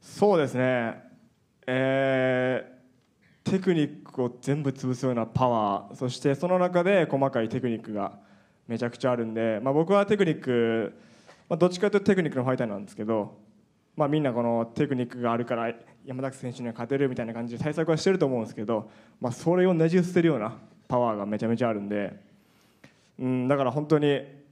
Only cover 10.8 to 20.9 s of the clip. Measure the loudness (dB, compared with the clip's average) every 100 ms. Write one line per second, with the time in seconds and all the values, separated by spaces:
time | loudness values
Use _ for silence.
10.8 | -2 -8 -20 -20 -20 -20 _ 2 2 2
11.8 | 0 2 2 2 2 0 -2 0 -2 -4
12.8 | -10 -10 -2 -2 -2 -10 _ _ _ _
13.8 | _ -2 0 2 0 0 0 0 -2 -2
14.8 | -2 0 -4 -2 -2 0 -2 -2 -4 -8
15.8 | -16 -20 -12 -8 -8 -8 -10 -8 -10 -8
16.8 | -4 0 0 -2 -6 -6 -8 -4 -4 -2
17.8 | 0 2 2 2 2 0 -4 -8 -4 -4
18.8 | -4 -18 -20 _ -8 -4 0 4 4 4
19.8 | 4 4 2 4 4 2 -2 -8 -20 -20
20.8 | _